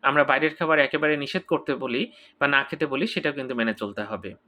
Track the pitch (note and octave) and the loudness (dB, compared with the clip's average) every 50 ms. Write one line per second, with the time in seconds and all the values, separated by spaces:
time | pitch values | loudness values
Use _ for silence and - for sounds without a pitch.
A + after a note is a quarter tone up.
0 | - C3+ C#3 D3 C#3+ C#3+ C#3 C#3 D3+ D#3 D3+ - F3 D#3 D#3+ D3+ C#3 C3 - D3+ | 2 4 6 6 6 6 4 2 2 0 0 -2 0 2 4 4 4 2 2 0
1 | D3+ D3+ D3+ D3 C#3+ C3+ - F#3+ F#3 - E3+ C#3+ - - C#3+ B2 C3 B2+ A#2+ C3 | 0 0 0 0 -4 -4 -4 -6 -2 0 -2 -2 0 -4 -4 -4 -2 -4 -2 -2
2 | G#3+ A#3 - - - - _ _ C#3+ C#3 C#3+ C#3 C#3 - - D3 D#3+ C#3+ C3+ C3+ | -4 -4 -8 -20 -20 -20 _ _ 0 2 2 2 0 0 -4 -4 -4 -2 0 -2
3 | E3+ A3+ - F3+ - D3+ C#3+ C#3+ C3 B2+ C3 A#2+ A2+ A2+ G#2+ - A2 G2+ G2 - | -2 -2 -4 -2 -2 -2 -4 -4 -6 -6 -2 0 0 0 0 -2 -6 -8 -6 -6
4 | G#2 G2+ A2 G2 F2+ G2 - - _ | -6 -6 -6 -8 -8 -10 -14 -14 _